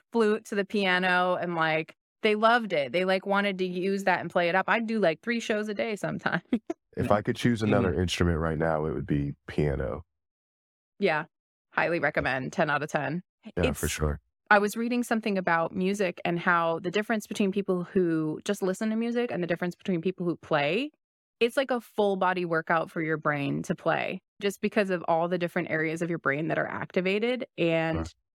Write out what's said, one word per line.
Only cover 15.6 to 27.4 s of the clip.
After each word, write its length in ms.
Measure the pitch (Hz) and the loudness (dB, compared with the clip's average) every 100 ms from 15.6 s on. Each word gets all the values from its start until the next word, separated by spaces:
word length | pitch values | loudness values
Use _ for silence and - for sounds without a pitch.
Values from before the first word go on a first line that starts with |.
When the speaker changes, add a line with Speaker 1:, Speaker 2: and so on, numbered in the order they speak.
| 165 185 | 0 -2
Speaker 1:
music 460 | 185 202 185 - - | -2 0 -2 -2 -4
and 140 | 170 | -2
how 400 | 185 170 170 165 | 2 2 2 -2
the 120 | 180 | -2
difference 360 | 196 208 220 - | -2 0 -4 -4
between 240 | 214 196 | -2 0
people 320 | 196 185 180 175 | 0 -2 -2 0
who 560 | 196 170 160 156 - - | 0 2 0 -2 -4 -4
just 180 | 202 | -2
listen 260 | 185 190 220 | -2 -2 -2
to 60 | 220 | -2
music 360 | 233 240 240 | -2 -2 -4
and 120 | - | -4
the 40 | 175 | -2
difference 280 | 170 175 - | -2 -4 -6
between 260 | - 175 | -2 -2
people 240 | 185 - 175 | -2 -2 -4
who 120 | 151 | -4
play, 540 | - 156 143 196 294 _ _ _ _ - | 0 0 2 0 -4 _ _ _ _ 0
it's 180 | 233 285 | 0 2
like 140 | 277 | 0
a 100 | 247 | -2
full 340 | - - 202 190 | -4 0 2 2
body 280 | 185 185 175 | 0 0 0
workout 460 | 160 160 165 165 | -2 2 0 0
for 100 | 175 | -4
your 160 | 160 156 | -2 0
brain 460 | 156 147 139 151 | 0 0 -2 -4
to 120 | 165 175 | -4 -4
play 440 | 165 151 117 185 _ _ | 0 0 -2 -6 _ _
just 200 | 202 - | -6 -2
because 280 | 208 226 190 | -2 0 0
of 140 | 175 - | -2 0
all 200 | 165 175 | 0 2
the 100 | 180 | 0
different 320 | 170 180 170 | -2 -2 -2
areas 300 | 156 156 165 | -2 -2 -2
of 80 | 170 | -2
your 100 | 165 | -2
brain 280 | - 139 165 | 0 0 0
that 80 | 151 | -2
are 80 | - | -2
activated. 800 | - - 190 185 202 233 247 | -4 -4 -2 0 0 -2 -4